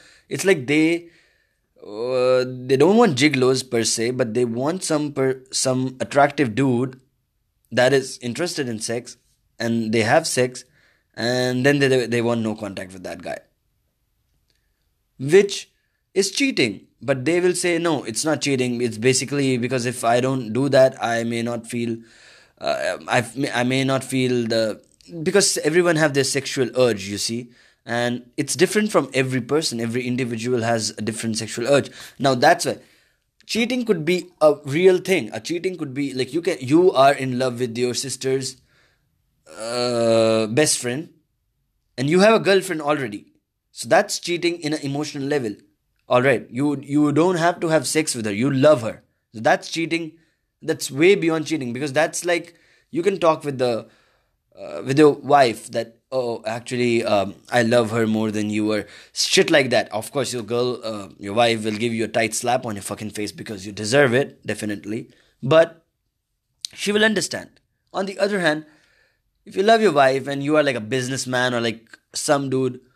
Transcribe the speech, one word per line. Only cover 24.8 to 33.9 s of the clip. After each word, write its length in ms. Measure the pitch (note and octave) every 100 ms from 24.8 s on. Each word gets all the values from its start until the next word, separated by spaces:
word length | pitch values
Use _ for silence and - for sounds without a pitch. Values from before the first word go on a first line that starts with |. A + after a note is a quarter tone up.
| _ _ - E3+
because 360 | D#3 F#3+ F#3+ E3+
everyone 380 | D3+ E3+ F3 D#3
have 180 | D#3
their 100 | C#3
sexual 460 | C3+ C#3+ - - A#2 B2
urge, 320 | B2 G2+ G2
you 100 | G2+
see, 320 | - A#2 A#2+ _ _ _
and 460 | B2 A#2 A#2+ B2 - -
it's 180 | C#3
different 380 | B2+ F#3 G#3+ G#3+
from 180 | F3+ C#3
every 280 | C3 C3 C3
person. 400 | A2+ D3 D#3 A#2
Every 260 | A#2 A#2+ B2
individual 560 | B2+ B2 A#2 A#2 B2
has 280 | A2+ A#2 G#2+
a 120 | -
different 360 | G#2+ A2+ A2+ G#2+
sexual 280 | G#2+ - A#2
urge. 240 | C#3 - - - -
Now, 180 | C3+ B2+
that's 280 | D3+ F3
why 140 | C3 G#2 - _ _ _ _ _ -
cheating 380 | G#3+ A3+ B3+
could 200 | A3